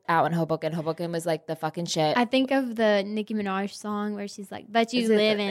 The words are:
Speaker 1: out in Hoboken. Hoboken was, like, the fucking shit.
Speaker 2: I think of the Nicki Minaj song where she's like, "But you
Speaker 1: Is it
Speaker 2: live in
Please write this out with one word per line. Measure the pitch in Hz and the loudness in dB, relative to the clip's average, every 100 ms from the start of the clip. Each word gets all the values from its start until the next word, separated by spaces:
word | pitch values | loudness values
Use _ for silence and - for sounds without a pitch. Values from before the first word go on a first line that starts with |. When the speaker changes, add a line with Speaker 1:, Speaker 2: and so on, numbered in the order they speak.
| - | 0
Speaker 1:
out | 165 151 | 2 4
in | |
Hoboken. | 170 160 160 156 | 2 0 0 -2
Hoboken | 165 156 160 175 | -4 -4 -4 -4
was, | 170 165 | -4 -2
like, | 156 - | -4 -4
the | 156 | -6
fucking | 156 175 170 | -4 -4 -4
shit. | 170 156 240 | 0 2 2
Speaker 2:
I | 240 | 2
think | 262 262 | 2 2
of | 269 254 226 | 0 0 0
the | 214 202 202 | 2 2 0
Nicki | 214 208 | -4 -4
Minaj | 214 202 190 202 | -4 -2 -2 -4
song | - 208 208 208 | -8 -6 -4 -4
where | 208 202 | -6 -10
she's | - 196 | -12 -14
like, | 202 - | -14 -2
"But | 226 226 | 0 2
you | 247 | 0
Speaker 1:
Is | 226 | 4
it | 214 | 4
Speaker 2:
live | 214 208 | 4 2
in | 202 | 0